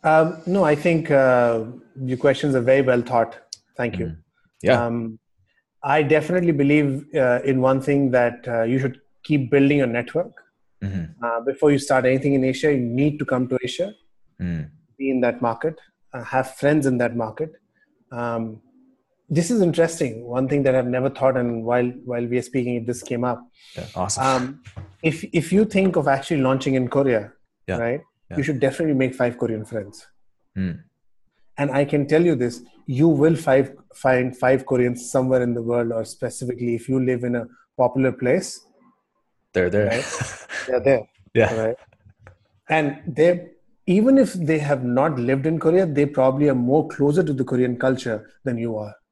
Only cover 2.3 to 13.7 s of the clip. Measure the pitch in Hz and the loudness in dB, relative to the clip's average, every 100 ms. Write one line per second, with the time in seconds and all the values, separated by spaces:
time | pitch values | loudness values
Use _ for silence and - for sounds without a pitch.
2.3 | 135 151 131 120 131 131 123 120 123 113 | 2 0 0 4 4 4 2 2 0 0
3.3 | - _ - _ - 120 90 85 80 _ | -4 _ -20 _ -6 -6 -4 -8 -8 _
4.3 | _ _ _ - 123 120 117 113 110 _ | _ _ _ 2 2 2 -4 -6 -12 _
5.3 | _ _ _ _ _ 139 147 147 156 151 | _ _ _ _ _ 0 0 2 0 2
6.3 | 180 170 147 139 151 143 135 143 160 127 | 0 0 2 4 4 2 -2 -6 0 2
7.3 | 123 135 131 127 135 135 143 139 123 120 | 2 0 2 2 2 0 0 2 2 2
8.3 | 120 - 117 113 131 131 - _ _ - | -2 -6 -2 0 0 -2 -6 _ _ -2
9.3 | 151 127 143 139 143 127 117 120 156 190 | -2 2 4 4 4 2 -2 -4 -4 -6
10.3 | - _ _ _ _ 98 95 80 - 120 | -10 _ _ _ _ -8 -6 -8 -8 -4
11.3 | 117 120 131 151 139 139 135 127 131 139 | -4 -4 0 2 2 2 2 4 2 2
12.3 | 139 131 131 156 139 120 123 147 147 135 | 2 0 0 0 0 -2 0 0 0 -4
13.3 | 127 127 131 123 | -2 -2 -2 -4